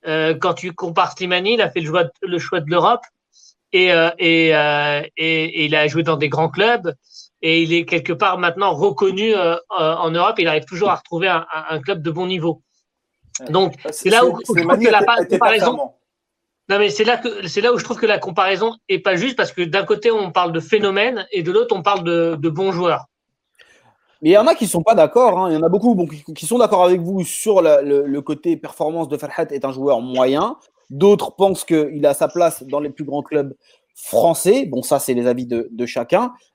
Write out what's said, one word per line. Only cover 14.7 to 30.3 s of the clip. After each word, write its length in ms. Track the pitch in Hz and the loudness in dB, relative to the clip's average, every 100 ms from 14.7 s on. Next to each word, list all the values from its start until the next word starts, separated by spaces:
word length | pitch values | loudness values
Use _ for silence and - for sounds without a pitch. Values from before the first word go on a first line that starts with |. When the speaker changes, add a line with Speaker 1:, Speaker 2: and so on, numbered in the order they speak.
| 214 233 | 4 4
Speaker 1:
que 60 | |
la 60 | 214 | 4
Speaker 2:
était, 60 | 196 | 4
Speaker 1:
pa-, 140 | 175 | 2
Speaker 2:
était 140 | 180 185 | 0 2
Speaker 1:
comparaison 260 | 175 170 185 | 4 4 2
Speaker 2:
performant. 340 | 277 277 _ _ _ _ _ _ _ _ | 0 -8 _ _ _ _ _ _ _ _
Speaker 1:
Non, 80 | 202 | 0
mais 120 | 208 | 0
c'est 120 | - | 2
là 140 | 214 233 | 0 0
que, 300 | - 208 185 | -2 -8 -6
c'est 140 | 208 | -2
là 120 | 226 | 0
où 60 | 240 | 0
je 40 | |
trouve 140 | - 247 | -2 -2
que 80 | 220 | 0
la 140 | 208 | 0
comparaison 560 | 190 175 190 190 220 226 _ | -2 -2 0 0 -4 -6 _
est 100 | 190 | -2
pas 160 | 202 180 | 0 0
juste 200 | 240 233 | -2 -2
parce 160 | 202 | -4
que 120 | - | -4
d'un 200 | 170 190 185 | -2 -2 0
côté, 260 | 175 233 | 0 2
on 200 | 220 190 | 0 -2
parle 200 | 185 180 | -2 -2
de 80 | 165 | -2
phénomène 680 | 156 214 202 196 226 233 185 | -2 0 0 0 0 -2 -6
et 100 | 196 | -6
de 100 | 165 | 0
l'autre, 240 | 196 240 202 | 0 0 0
on 60 | |
parle 220 | 185 202 | 0 -2
de, 340 | 170 170 165 160 | -2 0 0 -2
de 100 | 160 | -4
bons 220 | 156 190 | -2 -4
joueurs. 340 | 175 180 147 - _ _ _ _ _ _ _ _ _ _ _ | 0 -2 -2 -6 _ _ _ _ _ _ _ _ _ _ _
Speaker 3:
Mais 80 | 151 | 4
il 40 | |
y 40 | 202 | 6
en 100 | 254 | 6
a 80 | 349 | 2
qui 100 | 208 | 0
sont 160 | 175 | 0
pas 140 | 165 220 | 2 4
d'accord, 420 | 151 240 247 180 | 4 6 4 4
hein. 120 | 190 | 0
Il 20 | |
y 40 | 156 | 0
en 40 | |
a 80 | 165 | 2
beaucoup, 240 | 196 226 | 2 2
bon, 140 | 208 170 | 2 -2
qui, 160 | 151 - | -6 -18
qui 120 | 156 160 | -12 -4
sont 100 | 240 | 2
d'accord 260 | 220 196 180 | 2 4 4
avec 160 | 180 | 4
vous 220 | 170 196 | 0 -4
sur 380 | 170 - 220 196 | -4 -6 2 4
la, 200 | 165 147 | 6 4
le, 260 | 143 143 143 | 4 0 0
le 140 | 139 | -4
côté 340 | 143 147 170 156 | -6 -6 -2 -4
performance 540 | 151 - 151 165 156 | -6 -6 -6 -4 -6
de 80 | 143 | -6
Ferhat 340 | 147 - 156 | -8 -6 -6
est 140 | 143 135 | -4 -6
un 80 | |
joueur 280 | 131 139 123 | -4 0 0
moyen. 560 | 127 127 127 | 0 0 2